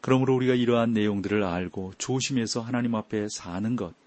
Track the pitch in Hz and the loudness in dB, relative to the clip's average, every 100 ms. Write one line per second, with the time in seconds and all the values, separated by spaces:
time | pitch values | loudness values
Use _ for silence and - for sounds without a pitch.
0 | - 131 131 131 127 127 120 120 117 110 | 4 4 4 4 4 4 4 4 2 2
1 | 104 101 95 104 98 87 90 101 92 95 | 2 0 0 0 0 -2 -4 -6 -10 -10
2 | - 131 131 135 110 120 113 123 120 110 | -4 -2 0 -2 -2 -4 -2 -2 0 -2
3 | 107 110 104 - 90 87 107 120 92 - | -2 -4 -4 -6 -8 -4 -2 -2 -4 -10